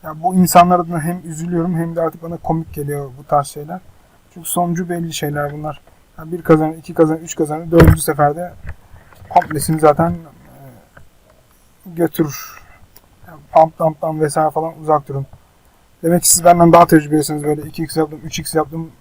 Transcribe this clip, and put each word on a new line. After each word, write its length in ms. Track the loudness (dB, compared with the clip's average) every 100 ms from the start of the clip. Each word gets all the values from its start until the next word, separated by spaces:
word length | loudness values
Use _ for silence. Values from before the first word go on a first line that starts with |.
Ya 200 | -14 -6
bu 120 | -2 2
insanlar 440 | 4 6 6 4
adına 220 | 0 -6
hem 200 | -6 -8 -10
üzülüyorum 520 | -10 -6 -4 -2 -2
hem 180 | -4 -4
de 60 |
artık 220 | -6 -6
bana 140 | -14 -12
komik 360 | -4 -4 -4
geliyor 380 | -10 -8 -8 -10 -16
bu 60 |
tarz 240 | -4 -2 -2
şeyler. 320 | -12 -14 -14 -16 _ _ _ _
Çünkü 160 | -18 -8
sonucu 400 | -4 -2 -4 -6
belli 240 | -6 -8
şeyler 400 | -8 -8 -6 -8
bunlar. 280 | -8 -12 -14 _ _ _ -20
Ya 140 | -12
bir 100 | -12
kazanır, 360 | 0 2 2 -6
iki 160 | -14
kazanır, 260 | -2 0 0
üç 160 | -8 -8
kazanır, 360 | -6 -6 0
dördüncü 300 | 6 6 6
seferde 520 | 2 0 0 0 -10 -14 -16 -16 -18 -20 _ -20 0
komplesini 500 | 0 2 -6 -2 2
zaten, 320 | 4 4 0
e, 40 | -2 -12 -20 -20 -20 -20 -20 _ -20 -20 _ _ _ _ _ _ _ -16
götürür. 760 | -4 -4 -2 -4 -4 -16 -20 -20 -20 _ _ _ _ -20
Yani 120 | -20 -2
pump 260 | 2 2 2
dump'tan 420 | -4 -4 -6 -2
vesaire 280 | -2 0 -2
falan 220 | -2 -6 -8
uzak 260 | -2 -2 0
durun. 180 | -10 -10 -16 _ _ _ _ _ _
Demek 180 | 0 0
ki 80 | 2
siz 160 | 4 6
benden 280 | 8 8
daha 120 | 8 8
tecrübelisiniz, 580 | 4 4 -2 -2 -4
böyle 180 | -2 -4
"iki 220 | -6 -10
x 140 | -8 -4
yaptım, 220 | -4 -4
üç 160 | -12 -10
x 160 | -4 -4
yaptım" 360 | -4 -8 -12 _